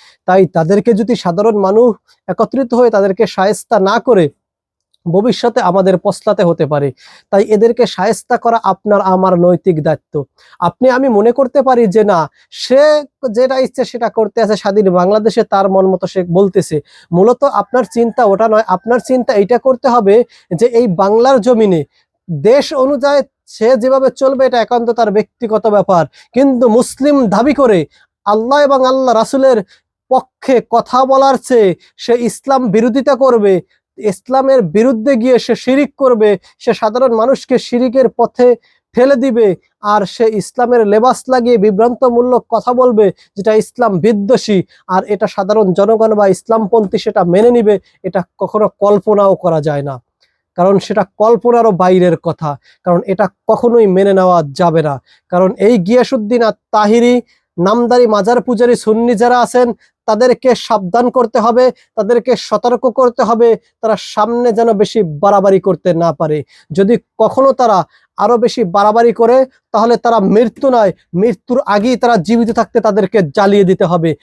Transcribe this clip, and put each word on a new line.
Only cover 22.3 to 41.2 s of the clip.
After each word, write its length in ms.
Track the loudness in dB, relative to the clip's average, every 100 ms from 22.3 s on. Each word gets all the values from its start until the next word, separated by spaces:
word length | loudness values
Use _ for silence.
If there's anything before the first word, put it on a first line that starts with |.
| -4 2 2 0
অনুযায়ী 480 | -2 -2 -2 0 0 -2 _ _
সে 300 | -4 0 0
যেভাবে 320 | 0 0 0
চলবে 340 | -2 -2 0 0
এটা 160 | 0
একান্ত 280 | -2 -2 -2
তার 220 | -2 0
ব্যক্তিগত 560 | 0 -4 -6 -4 -2 0
ব্যাপার, 380 | 0 2 0 -2 _ _
কিন্তু 340 | 0 0 2 2
মুসলিম 600 | 2 -2 -2 0 0 0
দাবি 260 | 0 0
করে 320 | 0 2 2 -2 _ _ _ -4
আল্লাহ 340 | -2 0 0
এবং 260 | 2 2 0
আল্লাহ 300 | 0 0 0
রাসূলের 420 | 0 0 2 0 -4 _ _ _ -4
পক্ষে 520 | -2 -4 _ -2 0 0
কথা 360 | -2 0 0 2
বলার 300 | 2 2 0
চেয়ে 380 | 0 2 2 -2 _ -10
সে 160 | -4
ইসলাম 540 | -2 -2 -6 -4 -2 0
বিরোধিতা 480 | 0 0 0 0 0
করবে, 460 | 2 2 2 0 -4 _ _ -8
ইসলামের 640 | -6 -6 -4 -2 2 0
বিরুদ্ধে 540 | 0 0 0 0 0 0
গিয়ে 240 | 2 0
সে 160 | 0 -4
শিরিক 400 | 0 0 -2 0
করবে, 420 | 0 2 0 0 _ _
সে 140 | -4
সাধারণ 420 | -2 -2 0 0 0
মানুষকে 420 | 0 -2 -2 -4
শিরিকের 520 | -2 -2 0 0 0
পথে 460 | 0 -2 2 2 2 _ _ _
ঠেলে 220 | 0 2 2
দিবে, 400 | 0 0 0 0 _ _
আর 240 | -2 -2 -2
সে 200 | -2 -2
ইসলামের 580 | -2 -6 -4 0 2 2
লেবাস 360 | 2 2 0